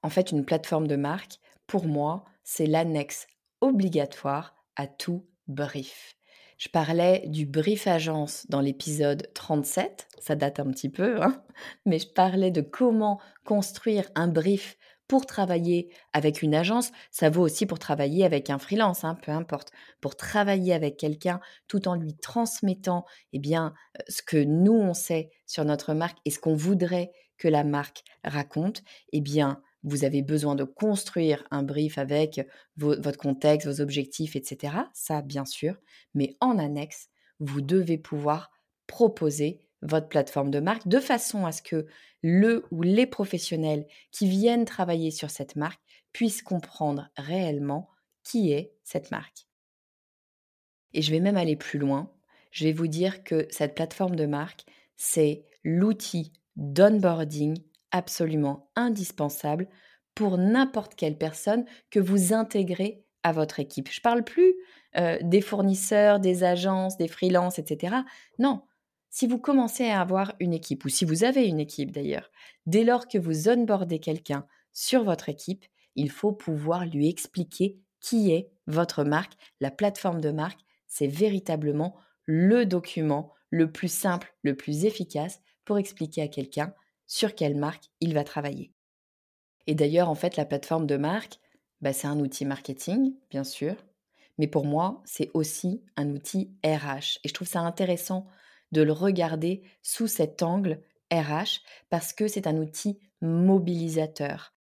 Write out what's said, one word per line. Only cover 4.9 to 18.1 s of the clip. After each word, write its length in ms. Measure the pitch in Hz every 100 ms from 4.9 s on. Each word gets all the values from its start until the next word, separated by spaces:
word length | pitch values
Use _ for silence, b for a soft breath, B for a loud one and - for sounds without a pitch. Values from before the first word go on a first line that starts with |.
| _ - 175 - _ -
brief. 720 | 139 143 147 131 - - _ b b b b
Je 120 | -
parlais 540 | 170 151 170 175 190 156
du 200 | 156 147
brief 400 | 151 156 208 196
agence 600 | 170 160 156 147 - -
dans 120 | 139
l'épisode 720 | 139 135 - 151 143 143 -
trente-sept, 760 | - - 151 143 - 381 - - -
ça 160 | -
date 240 | 151 143 143
un 120 | 139
petit 180 | 131 139
peu, 340 | - 202 226
hein, 180 | - 262 - B B B 202
mais 140 | 165
je 80 | -
parlais 420 | - 185 190 190
de 120 | 170
comment 580 | 147 - 254 226 214 202 B B
construire 680 | - 208 196 - - 208 190 -
un 100 | 170
brief 500 | 160 165 196 - - b b _
pour 180 | 269
travailler 640 | 262 - 185 175 170 175 175 B B
avec 300 | 151 151 151
une 120 | 156
agence. 360 | 151 175 233 240 B B
Ça 180 | - 156
vaut 120 | 160
aussi 220 | 170 156
pour 140 | 196 165
travailler 460 | - 147 143